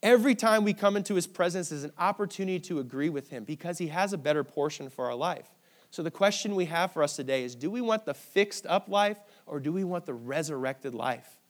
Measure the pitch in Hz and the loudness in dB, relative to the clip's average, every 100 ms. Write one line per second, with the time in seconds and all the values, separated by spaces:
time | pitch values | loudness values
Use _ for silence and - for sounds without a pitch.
0 | 214 240 247 226 226 220 208 - 202 202 | 8 8 8 4 6 6 4 4 2 2
1 | 196 190 175 - 180 180 175 151 147 - | 0 -2 -2 0 0 0 -4 -6 -8 -2
2 | 180 208 202 - 190 185 - 160 127 131 | -2 0 -4 -4 -2 -2 -4 -6 -4 -2
3 | 151 143 131 127 107 151 175 175 170 160 | -2 -2 -8 -12 -10 -8 -8 -6 -4 0
4 | 196 190 143 151 139 - 147 - 135 - | 0 0 0 2 0 -2 -2 -2 -12 -6
5 | 123 123 165 170 - _ _ _ _ - | -4 -2 -2 -4 -10 _ _ _ _ -8
6 | 165 - 196 202 220 196 175 170 185 175 | -8 2 2 2 -2 -2 -2 0 -2 0
7 | 147 - 131 135 123 123 147 233 233 220 | 0 0 -2 -2 -2 -6 -6 -4 -2 -2
8 | 220 139 - 190 202 - - 180 196 202 | -2 -8 -2 2 2 -2 0 -2 2 2
9 | 208 208 - - - 147 139 180 190 175 | 2 0 -12 -20 -10 -6 -2 -2 -2 -4
10 | - 123 120 139 156 139 131 135 139 120 | -6 -10 -4 -4 -2 -2 -4 -4 -8 -4
11 | 123 120 - - _ | -4 -4 -8 -20 _